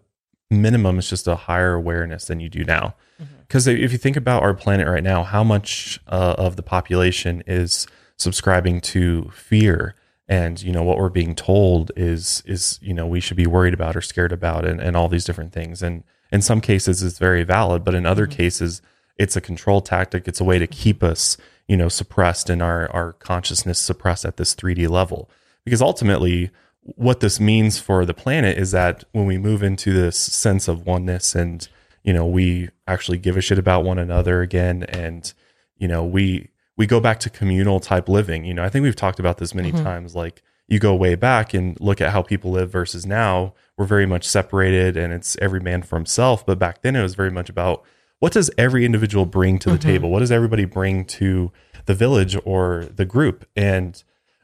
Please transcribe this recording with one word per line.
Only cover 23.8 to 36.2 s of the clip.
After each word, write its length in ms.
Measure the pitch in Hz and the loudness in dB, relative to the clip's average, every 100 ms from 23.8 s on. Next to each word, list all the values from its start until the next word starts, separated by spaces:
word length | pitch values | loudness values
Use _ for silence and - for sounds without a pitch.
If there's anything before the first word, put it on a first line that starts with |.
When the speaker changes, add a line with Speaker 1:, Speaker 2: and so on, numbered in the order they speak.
Speaker 1:
suppressed 440 | - 92 95 87 | -4 -2 -2 -2
at 120 | - - | -6 -6
this 180 | 90 | -4
three 200 | - 92 | -4 -2
D 120 | 87 85 | 0 0
level. 420 | 90 90 80 - _ _ _ | 2 0 -4 -14 _ _ _
Because 180 | - 117 | -2 2
ultimately, 680 | 131 - 110 82 90 87 90 _ _ _ - | 2 2 2 2 2 0 -4 _ _ _ -18
what 240 | - 120 123 | -2 0 2
this 220 | 101 - | 2 2
means 400 | 107 110 107 104 | 4 4 4 0
for 240 | - 95 | 0 0
the 100 | 90 | 0
planet 420 | 85 - 156 104 92 | -2 -2 0 0 0
is 140 | 92 | 0
that 320 | 90 90 85 - | 2 0 -2 -6
when 160 | 110 98 | -2 0
we 100 | 92 | 0
move 220 | 104 107 | 0 0
into 320 | 101 95 101 | 0 -2 0
this 240 | 95 87 - | 2 2 -2
sense 520 | - - 113 98 - | -4 -2 0 0 -2
of 180 | 85 90 | -4 -2
oneness 480 | 90 90 90 - | -2 -2 -4 -2
and, 340 | 92 85 82 - _ _ _ | -2 -4 -6 -14 _ _ _
you 80 | 104 | 0
know, 120 | 87 | 2
we 440 | 85 92 90 87 87 _ - | 2 2 2 0 -4 _ -6
actually 320 | 90 - 90 | -6 -4 -4
give 180 | 95 92 | -2 -2
a 40 | |
shit 180 | 90 98 | 0 0
about 240 | 95 90 | 2 2
one 140 | 90 90 | 0 -2
another 420 | 87 87 90 90 | 0 0 2 0
again, 440 | 90 90 90 87 | 0 0 0 -2
and, 500 | 87 90 82 85 - - _ _ _ - | -6 -8 -10 -10 -14 -18 _ _ _ -6
you 120 | 92 | -4
know, 160 | 85 | -2
we, 440 | 85 95 | -2 0